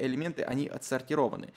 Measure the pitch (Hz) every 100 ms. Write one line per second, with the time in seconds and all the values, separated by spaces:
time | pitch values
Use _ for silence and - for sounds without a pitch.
0 | 131 135 165 - - 135 143 - - 131
1 | - 151 120 - -